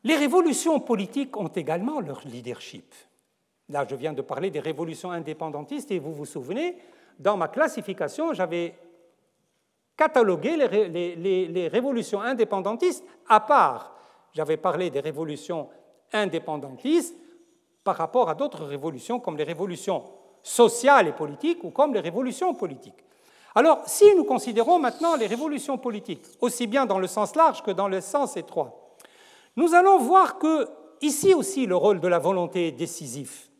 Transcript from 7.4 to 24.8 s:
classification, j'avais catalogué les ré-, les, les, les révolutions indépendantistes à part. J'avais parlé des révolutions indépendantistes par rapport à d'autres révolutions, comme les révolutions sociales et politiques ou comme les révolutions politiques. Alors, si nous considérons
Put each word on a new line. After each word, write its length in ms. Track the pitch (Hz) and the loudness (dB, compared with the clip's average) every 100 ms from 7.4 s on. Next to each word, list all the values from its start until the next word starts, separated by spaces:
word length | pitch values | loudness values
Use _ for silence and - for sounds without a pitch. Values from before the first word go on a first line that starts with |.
| 160 | -2
classification, 880 | 247 311 311 - 185 151 - 320 | 0 0 -2 -10 -6 -6 -4 -4
j'avais 400 | 233 180 170 170 - - _ _ _ _ _ _ _ _ _ _ - | -2 -2 -2 -6 -10 -20 _ _ _ _ _ _ _ _ _ _ -2
catalogué 600 | 311 277 220 170 196 330 | 2 4 2 2 -2 0
les 100 | 269 | 0
ré-, 220 | 202 190 | 2 0
les, 260 | 170 175 | -2 -6
les, 320 | 170 185 185 175 | -6 -2 -2 -2
les 220 | 175 165 | -4 -2
révolutions 520 | 190 262 240 - 202 | -2 -2 -4 -4 -6
indépendantistes 840 | 226 262 - 196 190 233 359 - - _ - | -4 -2 -2 0 -4 -2 -2 -2 -12 _ 2
à 100 | 214 | 2
part. 560 | - 277 160 117 - - - _ _ | 4 4 4 0 -12 -20 -20 _ _
J'avais 240 | 151 151 156 | -8 -4 -2
parlé 340 | 147 160 180 | 0 -2 -2
des 100 | 143 | -4
révolutions 680 | 151 143 160 147 - 170 135 - _ _ _ | -6 -8 -10 -10 -8 -8 -8 -18 _ _ _
indépendantistes 1040 | 214 196 - - 151 139 131 262 330 - - - - _ _ _ _ | -2 -2 -4 -6 -8 -10 -8 0 0 0 -12 -20 -20 _ _ _ _
par 120 | - 180 | -4 -2
rapport 320 | 185 247 180 | 0 2 0
à 60 | |
d'autres 300 | 156 277 - | 0 -6 -6
révolutions, 560 | 147 143 151 131 - 240 | -10 -8 -8 -8 -8 -6
comme 160 | - 151 | -6 -6
les 80 | |
révolutions 580 | 151 165 196 175 - 165 - - _ _ | -6 -4 -8 -6 -4 -6 -6 -20 _ _
sociales 640 | - - 233 - 262 277 170 | -6 6 6 6 6 6 6
et 60 | |
politiques 500 | - 151 143 302 339 | -2 -10 -4 -4 -2
ou 80 | 175 | -4
comme 240 | - 294 | 2 2
les 60 | 220 | 2
révolutions 520 | 160 175 254 - 370 | -2 -4 -4 -2 -4
politiques. 520 | 285 180 131 - - _ _ _ _ - | -2 -6 -8 -18 -20 _ _ _ _ -2
Alors, 280 | 214 311 294 - | 4 6 4 0
si 180 | - 415 381 | 8 10 10
nous 80 | |
considérons 560 | 208 254 - 220 233 359 | 4 -2 0 0 4 4